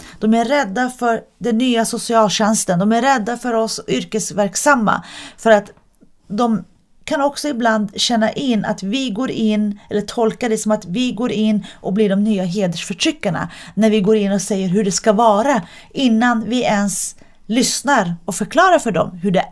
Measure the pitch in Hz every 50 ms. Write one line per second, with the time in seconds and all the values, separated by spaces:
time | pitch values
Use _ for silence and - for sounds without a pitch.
0 | - - - - 220 220 226 233 233 226 294 285 262 190 190 247 254 247 247 -
1 | 240 233 226 - - _ _ - 175 240 220 226 262 254 233 226 220 - 240 220
2 | - - 233 226 214 190 - - 214 208 220 214 - - 180 170 196 214 226 240
3 | 254 277 269 240 196 233 240 240 - 247 233 226 226 220 - - - - - 247
4 | 175 - - 214 214 - 151 202 202 185 - - - 294 277 240 214 - - 175
5 | - - - - - - - - - 226 214 202 208 - - _ _ _ _ _
6 | - _ _ _ _ - 208 202 208 226 220 180 - _ _ _ _ _ _ _
7 | - - 311 285 277 285 285 - - 294 254 226 240 226 220 214 208 202 - 190
8 | - - 240 214 220 214 - - 285 254 226 208 170 - 208 - 185 196 233 269
9 | 269 247 190 214 262 - - - 220 214 214 214 214 208 202 - - - 208 208
10 | 202 - - 240 220 220 - - 254 226 220 214 - 208 214 214 190 170 175 247
11 | 254 247 - 202 247 - - 208 214 220 214 202 - - - - - - 185 220
12 | 214 196 196 202 208 220 208 185 185 175 175 214 190 175 170 - - - 202 -
13 | - 320 311 - - 190 160 - - 170 - - - - - 196 220 220 214 220
14 | 180 214 220 214 202 196 202 190 175 - 208 190 190 180 175 214 208 202 175 -
15 | - 226 202 214 240 220 202 202 233 285 277 202 - - - - - - - -
16 | 269 240 220 220 247 247 240 220 196 208 254 247 - - 214 202 202 196 170 -
17 | - - - - - - - _ - - 220 262 247 - - - - 285 285 226
18 | 185 170 170 - - - 180 - 175 - - 311 370 381 339 285 - 226 170 160
19 | - - 180 170 170 208 175 185 - -